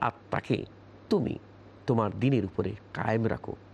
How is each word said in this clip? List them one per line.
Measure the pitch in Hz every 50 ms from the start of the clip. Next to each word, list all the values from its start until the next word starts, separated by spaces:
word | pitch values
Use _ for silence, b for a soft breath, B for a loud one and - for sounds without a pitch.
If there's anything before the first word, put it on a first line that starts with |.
আত্মাকে | - 120 - - - - - - - - 120 - - - - - - - - - - -
তুমি | 226 185 120 - - - - - - - - - - - - -
তোমার | 123 113 110 101 - 98
দ্বীনের | 113 135 139 113 95
উপরে | 92 - - 85 92 107 - - - -
কায়েম | - - 110 110 113 110 110
রাখো, | - - - - - - - -